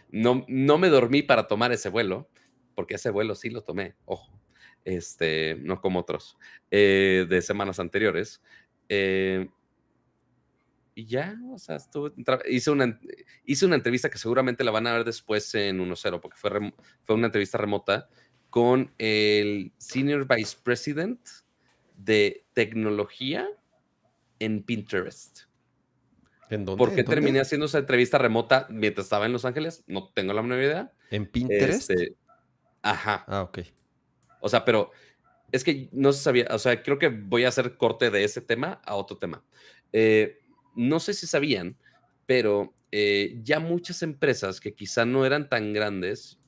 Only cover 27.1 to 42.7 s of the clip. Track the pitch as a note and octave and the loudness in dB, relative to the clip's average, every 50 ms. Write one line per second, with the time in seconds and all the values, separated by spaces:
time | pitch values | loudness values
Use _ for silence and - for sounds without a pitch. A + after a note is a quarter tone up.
27.1 | D#3+ D#3+ D3 C#3 C3 C3+ C3+ - D3+ D3 D3+ D3 D3 D3+ C3+ C3+ C3 A#2+ B2 B2 | 2 2 2 2 2 2 2 0 -2 -2 -2 -2 -2 -2 0 4 4 4 4 4
28.1 | - C#3 B2+ A#2 A2 A#2 A#2 - C3+ C3 C3+ - A2 A2 G#2+ G#2 G2+ G#2 F#2+ - | 4 4 4 4 2 0 2 4 2 2 2 -2 -4 -2 -2 0 0 -2 -2 -2
29.1 | G#2+ G#2 G#2 A2+ B2 A#2 A2 B2+ A#2 D3+ D#3 E3 E3 - _ - F#2 G2 F#2+ - | 0 0 0 0 -2 -2 -4 -4 -4 -4 -6 -6 -8 -12 _ -10 -8 -8 -8 -6
30.1 | _ - F#2+ F#2+ G2+ G#2+ A2+ A#2+ B2+ B2+ C3+ C#3+ D3+ F3+ A#3+ C4 _ _ _ _ | _ -4 -2 -2 -2 -2 -2 -2 -2 0 0 0 0 -2 -6 -10 _ _ _ _
31.1 | G#2+ G#2 G#2 - - A#2+ B2 B2+ G#2 G#2 A#2 C#3 E3+ B3+ - - F#2+ F2+ E2+ - | -6 -6 -6 -4 -4 -2 0 0 2 2 2 2 2 0 0 0 0 0 0 -2
32.1 | - _ _ _ _ _ _ _ _ _ _ _ _ _ - G#2+ G2 - - G#2+ | -6 _ _ _ _ _ _ _ _ _ _ _ _ _ -2 -2 -2 -2 -2 -4
33.1 | G#2 - - - G2 G2+ F#2 F2+ - F#2 F2 - _ _ _ _ _ _ _ _ | -4 -4 -4 -6 -6 -6 -6 -6 -10 -12 -14 -14 _ _ _ _ _ _ _ _
34.1 | _ _ _ _ _ _ - G#2 A#2+ A2+ - - A2 G#2+ G2 - - _ _ _ | _ _ _ _ _ _ -2 0 0 2 2 4 2 2 0 -2 -6 _ _ _
35.1 | _ _ _ _ _ _ _ _ - C3 - E3+ D3+ C3+ C3+ - - C3 C3+ C#3 | _ _ _ _ _ _ _ _ -2 0 0 0 -2 -2 -6 -8 -2 2 4 4
36.1 | C#3 C#3 - D3+ B2+ B2 A#2 - - A2 - B2+ A#2+ A#2 - - C#3+ C#3 E3+ D3+ | 4 4 2 2 4 4 2 2 -2 0 2 2 2 2 0 -2 0 2 2 0
37.1 | A#2+ G#2+ G2+ G2 A#2+ A#2+ A#2+ B2 - C3+ A#2+ B2 - - B2 A2 G#2+ - B2 A#2 | 0 -2 -4 0 2 2 2 2 2 0 -2 -2 -2 0 0 0 2 2 0 2
38.1 | G2+ G2+ G2+ G#2 - B2 - - A#2 A#2 C#3 F3 - - _ - G#2 G2+ G2 - | 4 2 2 0 0 -6 -4 -4 -4 -2 -2 -6 -8 -10 _ -8 -6 -6 -6 -8
39.1 | G2+ - - F2 D#2 - - _ _ _ - - - _ _ _ - A2 A2 A2 | -10 -10 -10 -10 -10 -12 -16 _ _ _ -20 -20 -20 _ _ _ 2 4 6 6
40.1 | A2 G#2+ G#2+ - - _ _ _ _ _ _ _ _ A#2+ A#2+ C3 D#3 E3 - - | 6 6 4 2 -2 _ _ _ _ _ _ _ _ -2 0 0 0 0 -2 -4
41.1 | G3+ - - - - D3 C#3+ D3+ A#2+ F#2 F2 F#2 - - _ _ _ _ _ _ | -6 -6 -4 -2 -2 0 0 0 -2 -2 -4 -8 -12 -14 _ _ _ _ _ _
42.1 | _ _ _ - B2+ B2+ A2 G#2+ G2+ G2+ G2 - | _ _ _ 2 2 4 4 4 2 2 0 -4